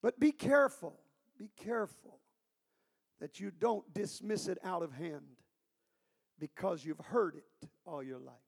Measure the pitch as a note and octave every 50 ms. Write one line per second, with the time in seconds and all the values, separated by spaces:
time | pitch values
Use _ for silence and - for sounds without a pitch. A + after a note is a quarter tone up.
0 | - A3+ - - C4 D4+ D4 - - - C#4 C#4+ C#4 B3 - - - D#3+ - -
1 | _ _ _ _ _ _ _ _ G3+ G#3+ _ - - G#3 A#3+ A3+ G#3+ - - -
2 | - - G3 - _ _ _ _ _ _ _ _ _ _ _ _ _ _ _ _
3 | _ _ _ _ - D3+ _ - F#3+ G3+ F3 E3 G#3+ A#3 A3+ G3+ - - E3 G3+
4 | G#3 - - - - G#3 G#3+ G3 F3 G3 F#3 - - F#3 F#3 E3+ E3+ D#3+ C3+ B2+
5 | E3 E3+ D3+ C#3+ C#3+ C#3 B2+ _ _ _ _ _ _ _ _ _ _ _ _ _
6 | _ _ _ _ _ _ _ _ D3+ C#3+ _ - F#3 G3 F3+ D#3 B2+ D#3 D3+ C3
7 | C#3+ - G3 A#3+ G#3+ E3+ C#3+ D3+ - _ _ _ - - _ _ _ F3+ E3 C#3+
8 | C3+ C3 C3 B2+ C3 C3 B2 B2 _